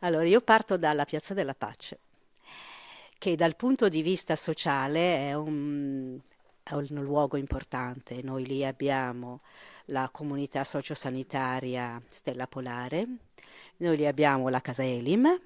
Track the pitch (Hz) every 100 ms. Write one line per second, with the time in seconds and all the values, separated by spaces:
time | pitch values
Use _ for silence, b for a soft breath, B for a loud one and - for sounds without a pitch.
0 | 180 160 170 214 - 220 220 185 160 151
1 | 143 151 - 196 143 139 104 110 - -
2 | _ _ _ _ B B B B B B
3 | B B - 165 165 156 247 262 214 156
4 | 160 185 - 156 - 160 - 139 135 151
5 | 180 160 143 147 156 151 143 147 143 135
6 | 131 127 - _ _ _ - 147 143 147
7 | 139 143 143 143 135 139 - 127 123 123
8 | - 123 131 131 127 135 135 131 139 135
9 | 127 123 123 123 B B B B - 135
10 | 131 - 151 139 143 143 131 147 131 151
11 | 139 127 131 139 131 127 127 127 120 117
12 | 120 - - 127 127 - 127 120 123 151
13 | 233 247 _ - B B B _ 170 156
14 | 147 139 147 139 131 127 - 127 131 123
15 | 123 196 269 359